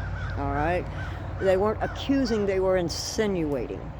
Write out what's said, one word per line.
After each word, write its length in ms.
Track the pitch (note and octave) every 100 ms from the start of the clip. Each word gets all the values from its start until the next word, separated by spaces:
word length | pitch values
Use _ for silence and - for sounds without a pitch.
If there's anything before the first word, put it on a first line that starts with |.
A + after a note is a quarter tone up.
| - - - -
all 140 | C#3+
right? 340 | C#3+ D3+ F3+ - - - - - -
They 160 | F#3+ F#3+
weren't 220 | G#3 G#3+
accusing, 640 | F3+ - - C#4 B3+ A3+ G3+
they 140 | F#3+
were 180 | F#3 F#3
insinuating. 1000 | E3+ - - - G#3+ F#3+ D#3 C#3 A2 F#2+ -